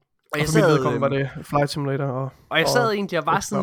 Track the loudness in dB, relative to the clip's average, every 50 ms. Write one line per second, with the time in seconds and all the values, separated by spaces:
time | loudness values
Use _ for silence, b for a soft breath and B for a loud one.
0 | _ _ _ _ _ _ -4 -4 0 2 4 4 6 6 4 4 2 0 0 0
1 | 0 0 0 -2 -2 -4 -8 -12 -6 -2 0 0 0 0 -2 -4 -4 -4 -2 -2
2 | -4 -4 -4 -4 -6 -8 -10 _ _ -2 0 0 2 2 2 2 2 2 0 -2
3 | -2 -2 -4 -2 0 0 0 0 -2 -2 -4 -4